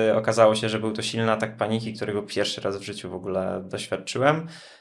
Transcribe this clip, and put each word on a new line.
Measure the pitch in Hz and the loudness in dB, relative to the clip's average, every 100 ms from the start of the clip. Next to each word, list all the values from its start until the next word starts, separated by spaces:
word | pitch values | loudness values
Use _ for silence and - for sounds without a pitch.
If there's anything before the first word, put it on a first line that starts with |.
| 110 | 4
E, | 113 | 2
okazało | 113 113 110 107 | 2 6 6 6
się, | 113 | 2
że | 110 | 0
był | 110 | -2
to | 107 | -2
silny | 110 113 113 | -4 0 2
atak | 110 113 - | 2 -2 -2
paniki, | 104 110 117 | -2 0 -2
którego | 107 107 104 | -6 -4 -4
pierwszy | 101 - 101 - | -2 -2 -2 -2
raz | 101 98 | -4 -4
w | |
życiu | 101 98 92 | -8 -10 -10
w | 92 | -8
ogóle | 95 92 95 95 95 | -4 -2 -2 -4 -6
doświadczyłem. | 104 - 92 - 120 135 160 165 - - - | -8 -4 -6 -4 2 4 2 -2 -14 -20 -20